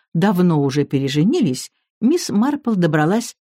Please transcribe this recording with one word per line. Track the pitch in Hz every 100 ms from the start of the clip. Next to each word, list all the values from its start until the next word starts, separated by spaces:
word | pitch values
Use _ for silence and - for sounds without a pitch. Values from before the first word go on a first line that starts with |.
| _
давно | 165 196 180 180 156
уже | 139 139
переженились, | 139 139 139 147 175 349 190 127 - _ _ -
мисс | 226 349 -
Марпл | 202 254 294 -
добралась | 208 170 151 151 220 233 -